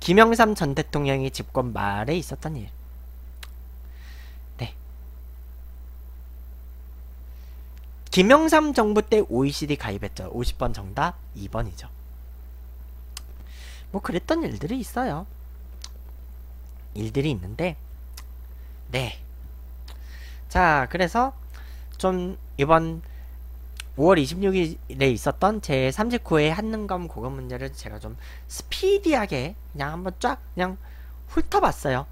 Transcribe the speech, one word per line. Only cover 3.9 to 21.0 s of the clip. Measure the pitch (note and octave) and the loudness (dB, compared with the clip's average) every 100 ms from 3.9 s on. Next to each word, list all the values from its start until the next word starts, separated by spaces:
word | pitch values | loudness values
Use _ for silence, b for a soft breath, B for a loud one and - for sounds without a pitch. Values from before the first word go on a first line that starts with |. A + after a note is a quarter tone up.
| B B B B B - - | B B B B B -14 -10
네. | A#2 - - - - - - - - - - - - - - - - - - - - - - - - - - b b b b - - - - | -10 -10 -14 -14 -14 -14 -14 -14 -14 -14 -14 -12 -14 -14 -14 -14 -14 -14 -14 -14 -14 -14 -14 -14 -14 -14 -14 b b b b -14 -14 -14 2
김영삼 | - F#3+ C#4+ D#4+ D#4 D4+ | 6 10 10 10 8 8
정부 | B3+ G#3+ G#3+ | 4 6 4
때 | - G#3+ F#3+ | 6 4 4
오이시디 | A#2 C#3 C#3+ D3 D3 | 4 4 2 0 0
가입했죠. | A2+ G2+ G2+ - F#2 | 0 -4 -4 -6 -6
오십 | A#2+ B2 - | -2 0 2
번 | B2 | 0
정답 | A2 G2 G#2 E3 - - | 0 -2 0 0 -2 -10
이 | - G2 | -10 -6
번이죠. | A2+ A2 E2+ - - - - - - - - - - - - - - - - B B B B - | -4 -4 -6 -12 -14 -14 -14 -14 -14 -14 -14 -14 -14 -12 -12 -12 -12 -12 -14 B B B B -8
뭐 | G3 | -4
그랬던 | - F3 - E4 | -2 -2 0 0
일들이 | D#4 G2+ D#3 C4 | 0 -2 -4 -4
있어요. | G#3+ A#3+ B3+ D3+ F#3+ - - - - - - - - - - - - - - - - | -4 -2 -2 -2 -6 -12 -14 -14 -14 -12 -12 -12 -14 -12 -12 -12 -14 -14 -14 -14 -10
일들이 | G#2 A2 C#3 D3+ | -6 -2 0 2
있는데, | G#2+ F#2 A2+ F3 D#3 - - - - - - - b b b - | 0 -2 -2 -2 -4 -10 -12 -12 -12 -12 -12 -12 b b b -6
네. | B2 A#2 - - - - - - - - B B B B B - | -2 -2 -6 -12 -12 -12 -14 -14 -14 -12 B B B B B -2
자, | F#3 F3+ D3 B2+ | 4 6 6 4
그래서 | F3 | 2